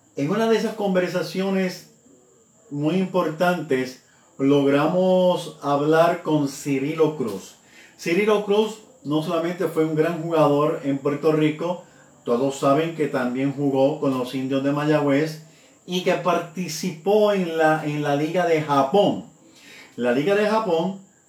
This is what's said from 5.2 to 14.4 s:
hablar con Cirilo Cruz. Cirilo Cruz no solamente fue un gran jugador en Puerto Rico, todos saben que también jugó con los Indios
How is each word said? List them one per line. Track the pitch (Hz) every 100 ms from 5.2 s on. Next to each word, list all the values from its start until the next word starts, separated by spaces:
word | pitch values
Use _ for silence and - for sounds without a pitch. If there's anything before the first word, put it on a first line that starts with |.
| 180 170 - -
hablar | 143 143 151 160 175 175
con | 160 151 135
Cirilo | - 147 135 143 160 151 156
Cruz. | 113 95 - - _ - - -
Cirilo | 170 175 214 208
Cruz | 196 208 220 - - -
no | 143 151
solamente | 156 165 170 180
fue | 160 160
un | 156
gran | 156 165 160
jugador | 156 156 143 143 151 120
en | 139 135
Puerto | 147 147 160
Rico, | 151 151 151 175 180 - - - _
todos | - 120 139 -
saben | 143 143 165
que | 156 143
también | 135 123 127 139
jugó | 135 143 135 139 156
con | 139 131
los | 123
Indios | 135